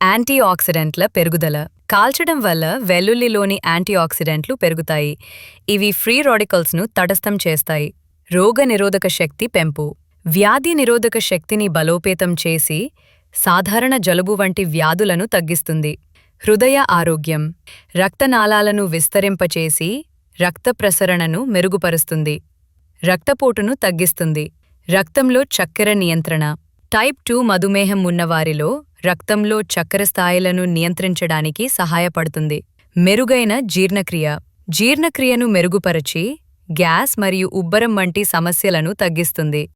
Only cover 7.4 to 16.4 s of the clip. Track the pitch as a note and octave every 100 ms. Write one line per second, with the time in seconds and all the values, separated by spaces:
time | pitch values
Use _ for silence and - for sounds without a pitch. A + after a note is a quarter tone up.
7.4 | F3 D#3 - D#3 D3 - _ _ _ F3+
8.4 | G3 A#3 C4+ G#3+ G3+ G3 F#3 - E3 -
9.4 | A#3 - D#3+ D3 D3 - _ _ F3 D#3+
10.4 | G3+ B3 C#4 D#4+ B3+ A#3+ A#3 A3+ - F3+
11.4 | - G#3+ G#3 E3 D#3+ E3+ F3+ F#3 F3+ F3
12.4 | E3+ D#3+ - D#3 B3+ - _ _ _ -
13.4 | - F3+ F#3+ G#3+ B3+ C4 F#3 F3 F#3 G#3
14.4 | F#3+ F3+ F#3 D#3 D#3 E3+ G#3 F3 G#3 G3
15.4 | E3 E3 - D#3+ D3+ D3+ _ _ _ _